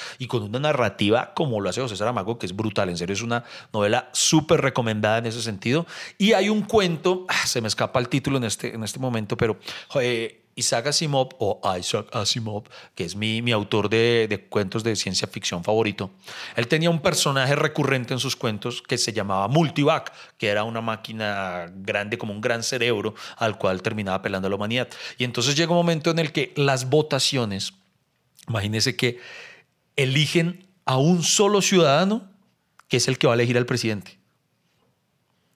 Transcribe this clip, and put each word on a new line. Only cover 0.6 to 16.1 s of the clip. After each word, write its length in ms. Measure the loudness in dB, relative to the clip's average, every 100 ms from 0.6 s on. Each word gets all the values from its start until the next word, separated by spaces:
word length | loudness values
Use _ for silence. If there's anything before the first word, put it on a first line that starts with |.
| 0 2 0 2 2 2 0
como 260 | -2 0 0
lo 80 | -2
hace 120 | -2
José 140 | -4 -2
Saramago, 420 | -2 -2 -4 -6
que 80 | -6
es 100 | -4
brutal. 340 | -2 0 -2
En 80 | -2
serio, 160 | -4
es 100 | -4
una 200 | -2 -4 -6 -18 -6
novela 360 | 0 2 2 0
súper 480 | -2 2 2 4 2
recomendada 560 | 2 0 -2 0 2 2
en 80 | 0
ese 160 | -6
sentido. 460 | -6 -4 0 0 -2 -10 -12 0
Y 140 | 4
hay 160 | 4 4
un 120 | 0
cuento, 640 | 2 2 2 2 0 0 -2
ah, 200 | -2 0
se 120 | -2
me 80 | -2
escapa 320 | -2 0 0
el 80 | 0
título 280 | -2 0 -2
en 60 |
este, 320 | -2 -4 -6 -8
en 80 |
este 160 | -8 -6
momento, 360 | -4 -4 -4 0
pero... 220 | 0 -2 -8 -14 -4 -2
Eh, 420 | 0 0 -4 -10 _ -6
Isaac 300 | -2 0 0
Asimov, 440 | 0 0 0 0 -2
o 200 | -2 0 -2 -2
Isaac 300 | -2 -4 -4
Asimov, 500 | -4 -2 -2 -4 -8 -10 -20 -14 -10
que 80 |
es 100 | -8 -4
mi, 240 | -2 0
mi 100 | 0
autor 380 | 0 2 0 2
de, 380 | 4 4 4 2
de 160 | -2 -2
cuentos 400 | -2 -2 -2 -2
de 100 | -2
ciencia 320 | -2 -2 -4
ficción 380 | -6 -6 -4 0
favorito, 460 | 2 2 -2 -8